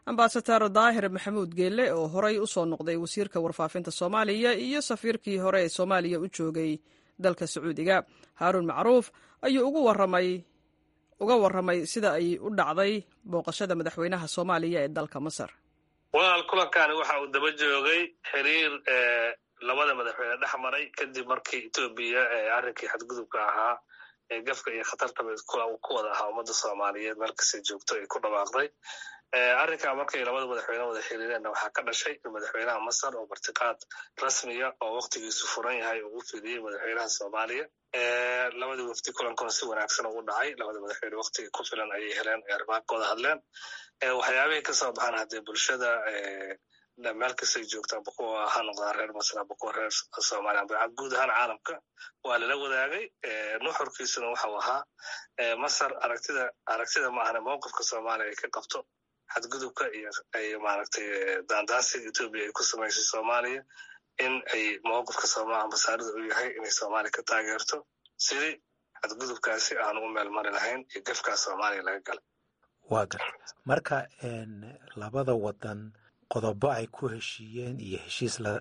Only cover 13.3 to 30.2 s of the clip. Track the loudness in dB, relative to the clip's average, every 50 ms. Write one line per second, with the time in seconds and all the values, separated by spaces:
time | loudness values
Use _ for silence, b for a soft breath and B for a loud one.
13.3 | -2 -2 0 -2 -2 -2 0 0 0 0 0 0 0 0 0 0 0 -2 -2 -2
14.3 | -2 0 2 2 2 2 2 2 2 2 2 0 0 -2 -4 -4 -4 -4 -4 -4
15.3 | -4 -6 -8 -8 -10 _ _ _ _ _ _ _ _ _ _ _ 4 6 8 8
16.3 | 6 4 4 2 4 4 4 6 6 6 6 6 6 4 2 2 2 0 0 0
17.3 | 0 2 2 2 2 2 4 4 4 4 4 4 4 4 2 0 -4 _ -8 -4
18.3 | 0 0 2 4 4 4 4 2 0 0 0 2 4 4 6 4 4 4 2 0
19.3 | -2 -4 _ _ _ -6 -2 0 2 4 4 4 4 2 0 -2 -2 -2 -2 -2
20.3 | -2 -2 -2 -2 -2 -2 -2 -2 -2 -2 -2 -4 -4 -6 -6 -4 -4 -6 -2 0
21.3 | 0 -2 0 -2 -4 -6 -4 -4 -2 -2 -2 -2 -2 -2 -2 2 2 4 4 4
22.3 | 2 2 2 2 2 2 2 0 -4 -4 -4 -4 -4 -4 -6 -6 -8 -8 -6 -4
23.3 | -2 0 0 2 2 2 2 2 0 -2 -6 B B B B B B B _ -8
24.3 | -6 -4 -4 -4 -4 -4 -4 -4 -4 -2 -2 -4 -2 -2 -2 -2 -2 -2 -4 -4
25.3 | -4 -6 -6 -4 -2 0 0 0 -2 -4 -4 -2 0 0 0 0 0 -2 -2 -2
26.3 | -2 -4 -4 -2 0 0 0 0 0 0 0 0 0 -2 -4 -4 -4 -2 -4 -4
27.3 | -2 0 0 0 0 0 -2 -4 -6 -4 -4 -2 -2 -2 -2 -4 -4 -2 0 0
28.3 | 2 0 0 2 2 0 0 0 -4 _ B B B B B B B B B _
29.3 | 2 4 4 6 6 6 4 4 2 0 0 0 0 0 -2 -2 -2 -2